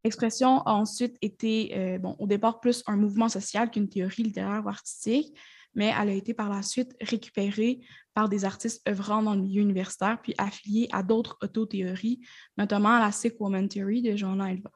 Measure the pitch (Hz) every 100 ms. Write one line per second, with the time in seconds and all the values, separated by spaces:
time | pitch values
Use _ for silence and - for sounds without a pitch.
0 | 226 - 233 - 254 262 - 208 214 -
1 | 240 247 214 - 226 220 214 - 185 185
2 | 185 - 202 202 226 226 247 240 - 208
3 | 208 202 226 196 - 202 233 220 196 202
4 | 185 - 220 196 196 208 208 202 - -
5 | 208 254 302 - - - - 226 208 -
6 | 202 196 196 226 208 202 196 - 254 -
7 | 220 226 - - 202 202 226 254 - -
8 | _ - 214 202 196 - 233 - - 196
9 | 202 214 214 196 190 196 208 190 190 -
10 | 196 233 - - 196 - 208 214 240 196
11 | 185 226 233 - 202 220 214 196 180 185
12 | 220 247 - - - - 208 202 208 233
13 | 208 202 233 233 202 190 190 202 196 233
14 | 240 208 190 190 190 185 208